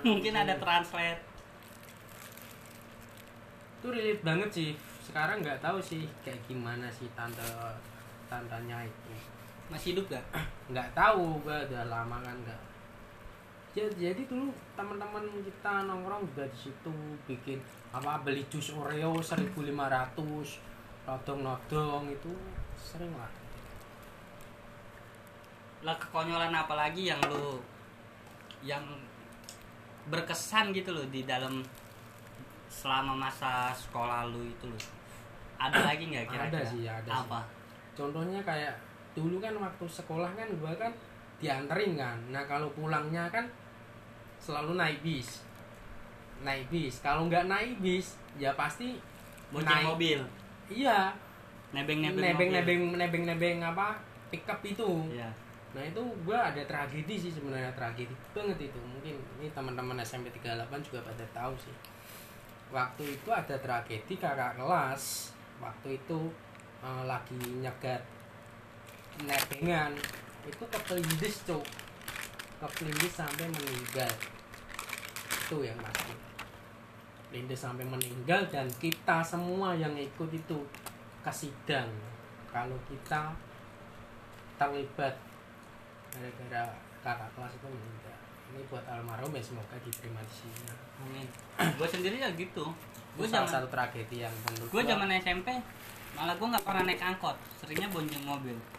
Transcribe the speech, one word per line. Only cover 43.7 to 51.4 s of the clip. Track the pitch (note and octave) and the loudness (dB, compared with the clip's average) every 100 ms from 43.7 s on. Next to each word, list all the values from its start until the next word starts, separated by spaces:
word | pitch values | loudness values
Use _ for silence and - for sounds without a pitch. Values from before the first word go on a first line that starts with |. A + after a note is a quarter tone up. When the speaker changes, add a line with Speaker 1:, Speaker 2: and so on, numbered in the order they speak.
| - - - - - - - | -16 -16 -16 -16 -14 -14 -10
Speaker 2:
selalu | - D3 D3+ | -4 0 2
naik | F3+ D#3+ D3 | 4 4 4
bis. | D#3+ C#3+ A#2 - - - - - - - - - - - | 2 2 0 -8 -12 -12 -14 -12 -12 -10 -12 -12 -14 -6
Naik | C#3 C3+ B2+ | -2 0 2
bis. | E3 C#3 - | 2 2 2
Kalau | C#3+ D#3 E3+ | 4 6 8
nggak | E3+ F3+ | 8 8
naik | G3+ A#3 A3 | 6 4 4
bis, | F#3 F#3 F#3 - - | 4 4 2 -6 -10
ya | D3 C#3 C#3+ | 0 2 4
pasti | D3 - B3 B3 - - - - - | 2 0 -4 -4 -8 -14 -14 -14 -4
Speaker 1:
Bonceng | C#3+ D#3 | 4 8
Speaker 2:
naik | D3+ D#3+ | 8 8
Speaker 1:
mobil. | E3 E3 C#3+ B2 - - - - | 8 6 6 2 -6 -12 -12 -4
Speaker 2:
Iya. | G#3+ C#4 G#3 F#3+ G3+ - - | 6 8 10 8 4 -8 -14